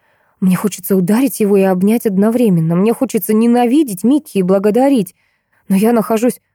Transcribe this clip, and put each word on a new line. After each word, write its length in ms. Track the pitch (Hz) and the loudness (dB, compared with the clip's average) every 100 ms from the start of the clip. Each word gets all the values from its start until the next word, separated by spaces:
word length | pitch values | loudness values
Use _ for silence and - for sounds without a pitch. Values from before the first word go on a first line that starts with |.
| _ _ _ _ | _ _ _ _
Мне 160 | 185 180 | -2 0
хочется 400 | 208 - - 190 | -2 -6 -2 -2
ударить 440 | 180 220 269 - | 0 0 0 -2
его 180 | 208 202 | 0 2
и 60 | |
обнять 420 | 190 185 196 233 226 | 2 0 0 0 -2
одновременно. 720 | 190 208 240 233 170 160 170 | 0 0 0 0 0 0 0
Мне 180 | 214 | 0
хочется 400 | 233 247 220 - | -2 -4 -4 -2
ненавидеть 720 | 220 233 240 247 277 277 185 | 0 2 2 2 0 -2 -2
Микки 340 | 226 285 - 196 | 0 0 -2 -4
и 60 | |
благодарить. 720 | 180 196 208 220 277 269 180 - _ _ _ _ - | 0 0 0 2 2 0 -2 -10 _ _ _ _ -4
Но 80 | 190 | 0
я 160 | 220 | 2
нахожусь 500 | 233 - 220 247 - _ | 0 0 0 -2 -4 _